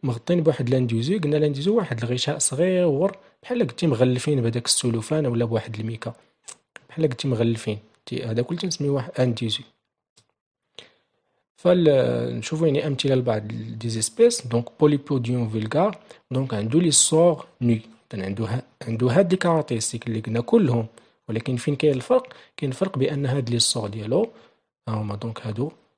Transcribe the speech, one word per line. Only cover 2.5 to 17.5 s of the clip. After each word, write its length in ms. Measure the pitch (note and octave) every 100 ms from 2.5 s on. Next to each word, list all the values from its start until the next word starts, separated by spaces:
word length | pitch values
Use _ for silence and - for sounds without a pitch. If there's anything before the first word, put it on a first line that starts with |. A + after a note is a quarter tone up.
| C3+ F3+ F#3 F3 C#3 F#3+ - - _
بحال 160 | - B3
قلتي 280 | G#3 - E3
مغلفين 540 | A2+ B2+ B2 D3+ C#3+
بهداك 240 | A#2 A#2+ A#2+
السلوفان 600 | - B2 A2+ G#2+ D#3 C#3+
ولا 200 | A#2 A#2
بواحد 340 | A2+ - G#2+
الميكا، 340 | A2 A2+ - - _ _ - - _ - _
بحال 200 | - D#3+
قلتي 180 | B2+ C#3
مغلفين. 520 | A#2 A#2 A2+ - G#2 - _ -
تي-، 180 | B2
هذا 180 | A#2+ A2+
كل 160 | B2 E3+
تنسميه 320 | F#3 - C#3+
واحد 220 | C#3 B2 -
انديزو. 440 | B2+ A2+ A2+ - - _ _ _ _ _ _ _ _ _ _ - - _ _ _ _ _ _ _
فال-، 340 | F3 F3+ D#3+ C#3 B2 A#2+ A#2+ A#2+
نشوفوا 300 | A2 D#3 E3
يعني 200 | C#3 D#3
أمثلة 280 | C3+ C#3 C3
لبعض 360 | B2 G#2+ G#2+
ال-، 280 | A2+ A2+ A2+
دي 100 | A#2
زيسبيس. 580 | A2 A2 - A#3 A#3 B2
دونك، 180 | A#2 A#2+ _
بوليبوديوم 680 | D3+ C#3+ - C#3 A#2 B2 A2+
فولغار، 500 | A2 A2 C3+ G3 F#3+ - - _
دونك 220 | B2+ C3
عنده 260 | A2 A2 D3
لي 100 | F3
سور 560 | C#3 - D#3 F3 D3+ -